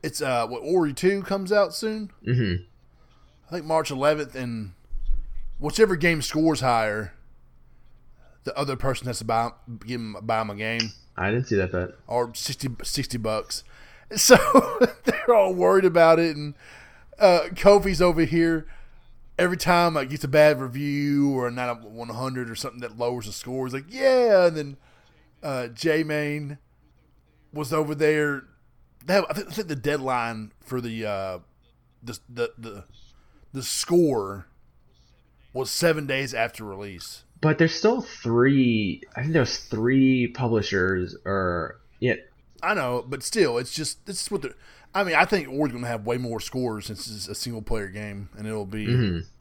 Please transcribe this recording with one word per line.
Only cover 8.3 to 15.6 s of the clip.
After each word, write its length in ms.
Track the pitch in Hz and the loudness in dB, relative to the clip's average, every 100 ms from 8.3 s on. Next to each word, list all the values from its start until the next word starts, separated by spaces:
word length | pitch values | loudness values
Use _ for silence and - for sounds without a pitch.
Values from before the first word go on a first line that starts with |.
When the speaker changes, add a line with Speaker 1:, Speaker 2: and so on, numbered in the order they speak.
| _ | _
Speaker 1:
the 140 | - 135 | -10 -6
other 180 | 139 131 | -6 -2
person 300 | 139 123 123 | -2 -2 -6
has 120 | 117 | -6
to 60 | 110 | -2
buy, 260 | 113 117 - - 113 113 | 0 0 -6 -16 -14 -8
give 140 | 123 | -8
'em, 140 | 110 98 | -8 -10
buy 160 | 110 110 | -2 -2
'em 100 | 110 | -2
a 60 | 101 | -4
game. 360 | 110 113 110 - - - | -4 -4 -6 -10 -18 -6
Speaker 2:
I 140 | 95 | -2
didn't 160 | 117 131 | -2 0
see 80 | 101 | 0
that 140 | 90 | 0
bet. 200 | 90 90 - - | -4 -6 -12 -6
Speaker 1:
Or 260 | 117 120 | -4 -4
sixty, 360 | - - 131 135 117 | -6 -10 -8 -8 -8
sixty 340 | - - 127 120 | -6 -6 -6 -4
bucks. 440 | 110 107 - - - - - - - 214 | -4 -4 -6 -12 -12 -20 -20 -20 -10 0
So 200 | - 247 - 277 - - 247 - | 8 8 8 4 4 0 0 0
<laughs> 80 | |
they're 320 | - - - 233 | -4 -2 2 4
all 180 | 190 | 4
worried 320 | 185 | 2